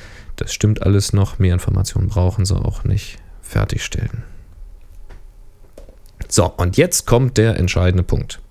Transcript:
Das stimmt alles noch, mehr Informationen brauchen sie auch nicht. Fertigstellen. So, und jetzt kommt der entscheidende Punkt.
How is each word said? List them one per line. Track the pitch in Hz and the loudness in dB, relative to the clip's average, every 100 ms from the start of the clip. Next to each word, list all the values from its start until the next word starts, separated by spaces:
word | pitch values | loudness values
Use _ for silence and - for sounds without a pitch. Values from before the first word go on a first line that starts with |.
| - - - | -18 -16 -14
Das | - - | -8 -8
stimmt | - 107 107 | 0 2 2
alles | 98 101 - | 4 2 4
noch, | 101 98 - | 2 2 2
mehr | 95 | 2
Informationen | 87 - 92 95 - - | 2 2 0 0 0 0
brauchen | - 92 92 | 2 2 2
sie | 92 90 | 0 0
auch | - - | 0 -2
nicht. | - 101 - - - - | 0 -2 -2 -12 -18 -20
Fertigstellen. | - - - 107 - - 107 113 - - - - - - - - - - - - - - - - - - - - - | -6 -2 -2 -2 -6 -6 -6 -8 -12 -16 -18 -18 -18 -18 -20 -18 -18 -18 -20 -20 -20 -20 -20 -20 -20 -20 -20 -14 -2
So, | - 85 | 0 0
und | - 90 90 | 0 0 2
jetzt | 180 - - | 2 0 2
kommt | 120 131 120 | 2 4 2
der | 113 - | 2 2
entscheidende | 90 - 90 92 | 0 2 2 2
Punkt. | - - - - - | 2 0 -2 -10 -16